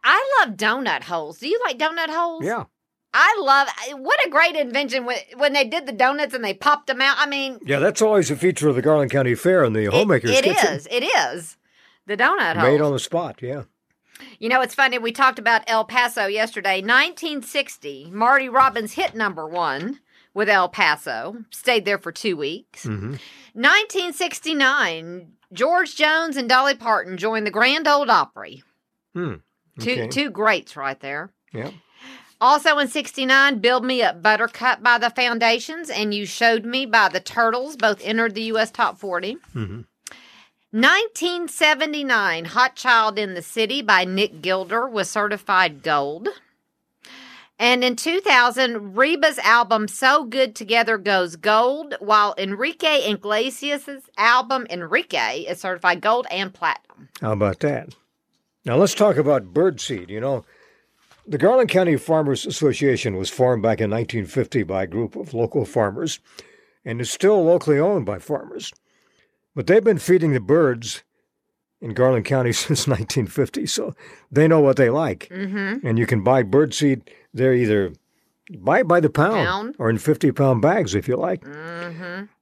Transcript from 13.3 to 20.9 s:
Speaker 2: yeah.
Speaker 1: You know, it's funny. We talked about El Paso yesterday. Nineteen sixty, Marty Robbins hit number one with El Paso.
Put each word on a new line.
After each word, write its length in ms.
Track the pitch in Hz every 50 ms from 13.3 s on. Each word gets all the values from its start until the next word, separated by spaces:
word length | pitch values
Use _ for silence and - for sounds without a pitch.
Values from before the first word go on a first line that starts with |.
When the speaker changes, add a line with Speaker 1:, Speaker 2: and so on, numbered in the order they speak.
| 104 _
Speaker 2:
yeah. 220 | 127 123 135 143 113 _ _ _ _ _ _ _ _ _ _ - 269 262 - _
Speaker 1:
You 80 | 214
know, 140 | 226 254 254
it's 140 | 254 240 -
funny. 220 | - 269 269 247 247
We 120 | 226 233
talked 280 | 233 254 269 262 254 -
about 240 | 214 226 233 220 -
El 160 | - 226 220 220
Paso 440 | 214 220 254 247 240 233 240 208
yesterday. 540 | 196 202 214 220 226 - 214 185 196 190 190
Nineteen 600 | 190 214 240 262 294 349 339 - 320 330 302 285
sixty, 680 | 233 - - 285 269 - - _ - 147 143 131 143 165
Marty 360 | 185 208 226 240 269 277 269
Robbins 460 | 254 233 262 262 269 202 233 214 226 -
hit 200 | - 381 - -
number 320 | 226 220 202 175 160 156
one 540 | 156 170 180 170 151 131 139 165 226 285 _ _ _ _ _ _ _ _
with 140 | 196 214
El 220 | 202 208 190 180 175
Paso. 760 | - - 196 156